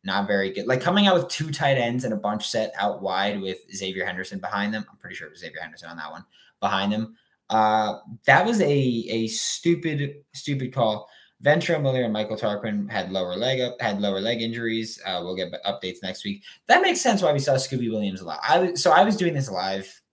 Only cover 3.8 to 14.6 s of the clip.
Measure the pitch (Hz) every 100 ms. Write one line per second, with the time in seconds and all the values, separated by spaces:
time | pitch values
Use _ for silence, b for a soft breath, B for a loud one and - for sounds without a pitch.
3.8 | 95 95 98 90 92 98 90 101 104 110
4.8 | 104 _ 92 90 80 - 82 80 80 78
5.8 | 82 82 76 80 - b b _ 98 98
6.8 | 101 107 110 b b b _ 110 107 110
7.8 | 107 - - 117 - 143 214 220 147 143
8.8 | 127 117 - 113 113 113 - - 170 170
9.8 | 165 143 143 - _ - - 139 127 135
10.8 | 110 107 B B B B 139 156 170 156
11.8 | 139 127 117 107 107 107 113 104 110 104
12.8 | 101 110 92 95 90 90 123 131 123 -
13.8 | 117 101 101 95 107 117 113 117